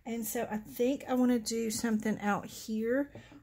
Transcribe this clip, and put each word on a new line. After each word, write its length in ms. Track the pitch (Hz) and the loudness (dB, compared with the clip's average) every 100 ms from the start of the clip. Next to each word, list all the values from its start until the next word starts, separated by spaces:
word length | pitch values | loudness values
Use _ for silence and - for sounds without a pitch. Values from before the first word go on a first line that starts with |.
And 220 | 240 233 214 | -8 -6 -4
so 200 | 240 220 | -4 -4
I 80 | 214 | -4
think 460 | 214 - 247 285 - | -6 0 2 2 0
I 60 | |
wanna 240 | 254 247 247 | 4 4 4
do 320 | 226 226 226 | 2 -2 -2
something 480 | 220 240 214 214 208 | 0 0 2 0 0
out 260 | 202 190 - | 0 0 -2
here 680 | - - 220 226 262 285 - - 285 | -12 -6 -2 2 2 0 -6 -18 -20